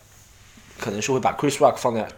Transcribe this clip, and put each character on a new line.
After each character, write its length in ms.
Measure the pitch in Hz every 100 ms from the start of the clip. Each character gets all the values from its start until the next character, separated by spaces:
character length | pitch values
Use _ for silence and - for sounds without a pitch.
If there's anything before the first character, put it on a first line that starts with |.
| - - - - - - - -
可 100 | 117
能 100 | 104
是 100 | 107
会 80 | 131
把 140 | 113
Chris 240 | - 147 -
Rock 180 | 135 -
放 180 | 127
在 140 | 113 104